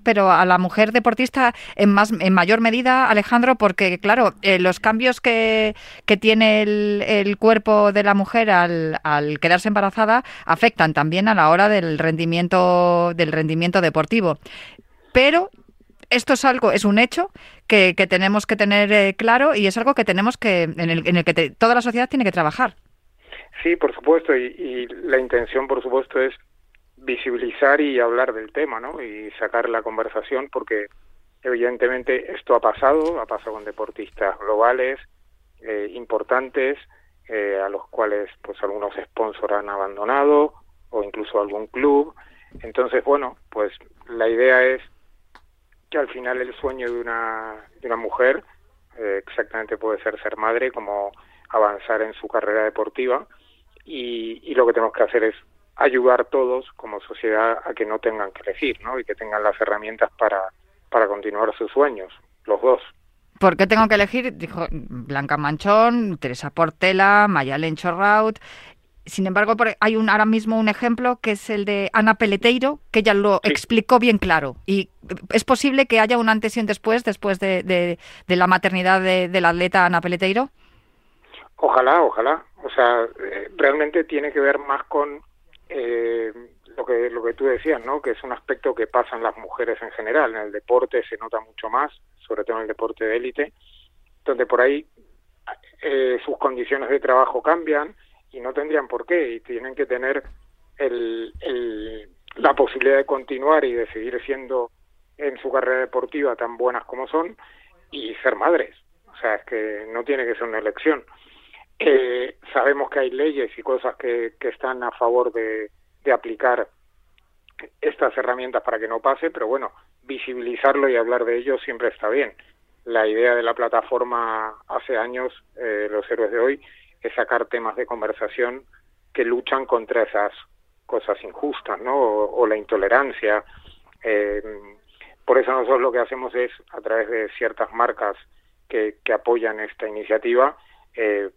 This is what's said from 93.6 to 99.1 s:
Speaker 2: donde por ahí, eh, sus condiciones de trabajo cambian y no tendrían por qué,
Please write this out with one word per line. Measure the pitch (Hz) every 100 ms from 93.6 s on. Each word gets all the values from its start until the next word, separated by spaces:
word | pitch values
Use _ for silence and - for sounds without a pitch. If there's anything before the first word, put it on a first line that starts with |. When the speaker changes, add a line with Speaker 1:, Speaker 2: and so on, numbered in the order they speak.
| _ _ _ _ _ _ -
Speaker 2:
donde | 127 123
por | 120
ahí, | 131 143 - _ _ _ _ _ - - _ _
eh, | 156 135 131 123 -
sus | -
condiciones | 139 127 120 139 120
de | 139
trabajo | 131 127 127 127
cambian | 147 170 156 147 131 - _ _ _
y | 131
no | 123
tendrían | 143 151 156 131
por | 120
qué, | -